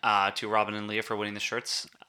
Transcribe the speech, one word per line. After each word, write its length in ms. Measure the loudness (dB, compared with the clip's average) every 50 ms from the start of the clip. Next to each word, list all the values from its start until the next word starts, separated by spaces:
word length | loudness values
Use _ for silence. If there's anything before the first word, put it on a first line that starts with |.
| 2
uh, 260 | 4 4 6 4 2
to 140 | 0 -2 -4 2
Robin 260 | 2 2 2 2 0
and 120 | -4 -4
Leah 160 | -2 -2 -2
for 140 | -2 -2 -2
winning 180 | -2 -2 -4 -4
the 60 | -4
shirts, 480 | -4 -4 -4 -4 -4 -4 -4 -6 -6 -8 _ -20 -8